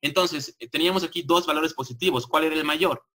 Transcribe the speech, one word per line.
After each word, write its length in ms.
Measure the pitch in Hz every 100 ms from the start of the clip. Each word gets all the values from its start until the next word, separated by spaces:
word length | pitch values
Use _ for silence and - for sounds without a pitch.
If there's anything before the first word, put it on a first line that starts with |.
Entonces, 540 | 147 - 175 151 - -
eh, 100 | 117
teníamos 340 | 151 170 185
aquí 200 | 170 175
dos 220 | 143 170 175
valores 280 | 151 160
positivos. 520 | 160 131 120 185 131 120
¿Cuál 200 | 156 160
era 100 | 156
el 80 |
mayor? 420 | 151 151 175 139 _